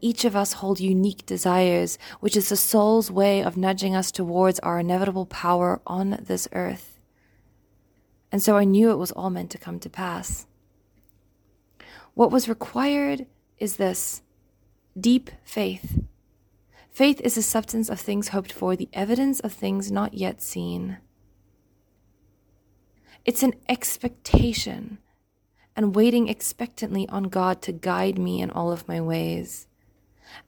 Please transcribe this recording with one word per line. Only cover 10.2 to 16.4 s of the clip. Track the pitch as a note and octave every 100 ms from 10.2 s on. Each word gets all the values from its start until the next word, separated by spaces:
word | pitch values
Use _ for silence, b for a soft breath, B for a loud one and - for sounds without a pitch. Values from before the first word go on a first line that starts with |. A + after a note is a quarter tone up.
| F3+ - - _ _ _ _ _ _ _ _ _ _ _ _ - B B B B
What | A3+
was | B3+ B3
required | A3+ - A#3+ C#4 C#4+ C#4+ C#4 B3+ _ _ -
is | G#3+ -
this: | G3 F3+ - - _ _ _ _ _ _ _ F#3
deep | G#3+ B3+ - -
faith. | - - G3 F#3 - - - _ _ _